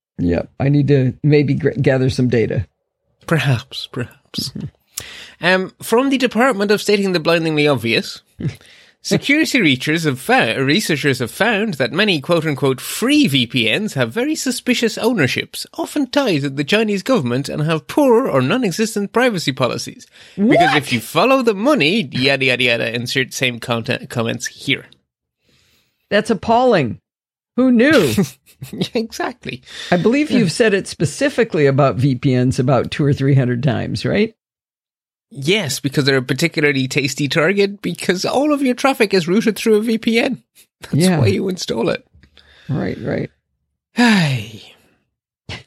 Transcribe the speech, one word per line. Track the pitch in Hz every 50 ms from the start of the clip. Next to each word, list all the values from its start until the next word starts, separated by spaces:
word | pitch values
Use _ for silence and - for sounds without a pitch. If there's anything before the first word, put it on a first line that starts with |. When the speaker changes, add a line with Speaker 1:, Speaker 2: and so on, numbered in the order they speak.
| _ _ _ -
Speaker 1:
Yeah, | - 87 87 - - - _ -
I | 113 139
need | 143 143 143 131
to | 147 135 131 127 - - -
maybe | 151 147 147 147 127 139
gr-, | 131 - 139 - -
gather | 131 143 131 131 127 127
some | - - 127 123
data. | 117 120 107 95 - - 95 - _ _ _ _ _ _ _ _ _ _ _
Speaker 2:
Perhaps, | - 165 151 123 143 131 104 - _ - - - -
perhaps. | - - - - - _ _ _ - - - -
Speaker 1:
Mm-hmm. | - - - - - _ _ _ - - - - - - - - - - -
Speaker 2:
Um, | 175 185 190 190 165 - -
from | - - 226 226 269 277
the | 277 254
Department | 262 233 - 214 247 269 247 196 208 202
of | 214 196
Stating | - - 208 208 196 196 180
the | 175
Blindingly | 151 160 165 170 160 160 156 151 147 147
Obvious, | 143 120 98 117 110 147 202 - - - _ _ _ -
Speaker 1:
<laughs> | - 151 - - - - - - - _ _ _
Speaker 2:
security | - - 202 185 - - 277 302 311 - - 269
researchers | 202 151 131 127 - 151 156 175 160
have | 151 131 127
fou-, | - - 240 262 190 113 107 117
researchers | 135 131 151 208 214 - 170 139 139 147 131 -
have | 127 110
found | - - 190 226 233 196 214 233 170
that | - 135 110 117
many | 165 214 214 185 151
quote-unquote | 135 - 170 170 151 160 143 123 - 135 131 127
free | - - - - 208 247 294 302 285 175
V | 131 135 120 113
P | - 131 113 107 113
Ns | 160 214 214 -
have | 139 123 113
very | 117 226 240 302 311
suspicious | - - 269 247 - - - 240 226 240 220 220 -
ownerships, | - 226 262 208 143 123 - - - - - - - - -
often | - 330 - - 302 277 247
tied | - 294 269 233 180 143
to | 135 143
the | 135 139 147
Chinese | 135 202 214 226 214 202 196
government, | 185 - 262 214 139 120 120 131 143 -
and | 139 147
have | 147 156 165 156 - -
poor | - - 294 262 233 220 269 226
or | - 135
non-existent | 127 131 185 254 254 196 160 - 226 220 - 208 202 196 -
privacy | 226 254 254 220 170 - - 131
policies. | - 135 120 117 120 - - - - - _ _ - - - -
Because | - 202 220 - -
Speaker 1:
What? | 339 381 - 151
Speaker 2:
if | 127 -
you | 127 117
follow | - - - 156 185 254 269 269 254
the | 233 214
money, | 190 214 277 311 240 143 151 190 233 185 123
yada, | - 120 127 135 139 135 135
yada, | 131 127 120 127
yada, | 123 117 117 127 117 113
insert | 120 117 120 - 135 131 131 -
same | - 135 127 120 117
content, | - - 120 117 113 123 120 - - -
comments | - 127 113 117 120 117 - -
here. | - - - - 131 - - - _ _ _ _ _ _ _ _ _ _ _ _ _ _ _ _ _ _ _ _ _ _ _ -
Speaker 1:
That's | - 208 208 -
appalling. | 233 175 - - 226 233 254 254 226 175 139 113 - - _ _ _ _ _ _ _ _ _ _ -
Who | - 254 262
knew? | 247 220 240 294 320 269 175 131 107 -
Speaker 2:
<laughs> | 180 - - _ _ _ - - - - -
Yeah, | - 196 - -
exactly. | 247 233 233 - - 349 - 247 _ - - 131 131 _ - - - - -
Speaker 1:
I | 180
believe | 180 160 214 240 285 302 302
Speaker 2:
Yeah. | - 254
Speaker 1:
you've | 226 170
said | - - 240 220 196
it | 190 -
specifically | - - - 170 - - - 269 285 269 - 233 226 - 170 147
about | 139 135 131 147 135 107
V | 107 120 143 147
P | 131 - 147 127 127
Ns | 127 131 - -
about | 127 127 139 117 - -
two | - - 156
or | 139 143
three | - 135 139 143
hundred | 135 131 123 123 120 127
times, | 143 113 104 95 87 - - -
right? | 123 143 196 214 226 - _ _ _ _ _ _ _ _ _ _ _ _ _ _ _ _ _ _ _
Speaker 2:
Yes, | - 139 135 143 190 220 190 131 - -
because | - 139 - 151 135
they're | 135 135 135
a |
particularly | 127 127 139 131 165 165 - 165 151 147 139 135 131 127
tasty | - 147 131 139 - - 147 135
target | - 160 147 170 202 202 202 202 202 -
because | - 175 170 - - - 185 185 -
all | - - 254 285 302
of | 294 277
your | 285 254 247
traffic | 247 - 269 269 269 233 196 -
is | 190 165 165
routed | 175 226 - 226 202
through | - - 226 214
a | 208
V | 220 240 226 220
P | - 233 226 233
N. | 277 - 240 - _ _ _ _ - _ _ _
That's | - - -
Speaker 1:
Yeah. | 131 170 185 180 151
Speaker 2:
why | 127 101
you | 98 - - 95
install | 92 - - - 76 - 233 214
it. | 53 - _ _ _ - _ _ _ _ _ _ _ _ _ -
Speaker 1:
Right, | 131 160 196 185 - -
right. | - - - - 151 - _ _ _ _ _ _ _ _ _ _ _ _ -
Speaker 2:
Hey. | - 247 240 214 196 165 147 135 117 104 113 110 101 - - - _ _ _ _ _ _ _ _ _ _ _ _ _ _ - - - -